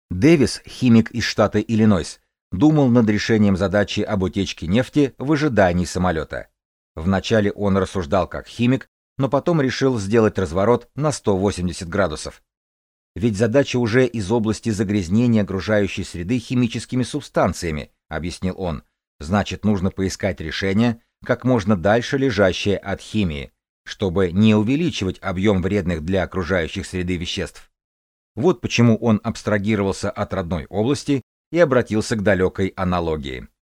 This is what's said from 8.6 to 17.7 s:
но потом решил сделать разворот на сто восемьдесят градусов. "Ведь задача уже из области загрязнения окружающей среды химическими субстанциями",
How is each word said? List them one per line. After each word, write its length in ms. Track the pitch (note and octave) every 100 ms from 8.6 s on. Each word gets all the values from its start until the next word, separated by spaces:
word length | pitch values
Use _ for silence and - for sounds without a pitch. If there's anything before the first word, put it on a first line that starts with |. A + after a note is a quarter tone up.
| A#2+ C3+ - _ _ -
но 140 | C3+
потом 320 | C#3 C#3 E3
решил 360 | C3 - C3+ B2
сделать 400 | G2 A2+ G#2+ -
разворот 520 | F#2 F2 G#2 A#2+ -
на 160 | - D3+
сто 280 | B2+ - F#2+
восемьдесят 500 | G2+ - F2+ E2 E2+
градусов. 540 | F#2 F2+ D2+ - - _ _ _ _ _ _ _
"Ведь 240 | - A#2 G2
задача 400 | A2+ C3 C3+ B2
уже 280 | A#2+ A#2+ B2+
из 240 | B2 F#2
области 380 | A#2+ G#2+ G#2+ A#2
загрязнения 760 | G#2 G2+ G#2 E2 G#2 B2 A2
окружающей 600 | G2 F#2+ F2+ G#2+ G2 -
среды 340 | F2 F2 F2 B2
химическими 640 | - B2+ A#2+ A#2+ - B2+
субстанциями", 880 | A#2+ D3 - - A2+ - F2